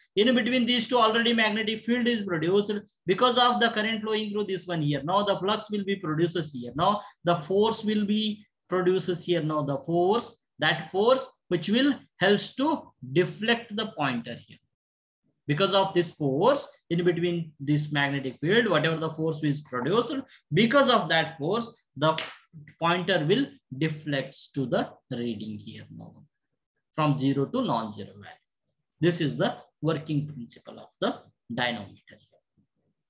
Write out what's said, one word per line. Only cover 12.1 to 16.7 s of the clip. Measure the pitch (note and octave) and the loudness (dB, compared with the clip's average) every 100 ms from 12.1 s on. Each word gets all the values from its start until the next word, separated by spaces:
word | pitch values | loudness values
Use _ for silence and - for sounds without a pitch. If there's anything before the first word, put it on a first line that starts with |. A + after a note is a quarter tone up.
| _ | _
helps | F#3 G3+ - - | 4 4 0 -2
to | C#4+ G#3+ - _ B2 | 0 0 -6 _ -2
deflect | C#3 F3+ - A3 A#3 - G#3 | 0 0 0 0 0 -2 -8
the | G#3+ - | -8 -2
pointer | C#3 A#2+ A#2 A#2 - | -2 -2 -6 -12 -16
here. | - _ _ _ _ _ _ _ _ - | -20 _ _ _ _ _ _ _ _ -4
Because | D3+ F#3+ | 2 4
of | G3 F#3+ F3 | 4 4 2
this | E3+ | -2
force | - C#3+ C3 G#3+ C#4+ - | -2 -2 4 4 4 -2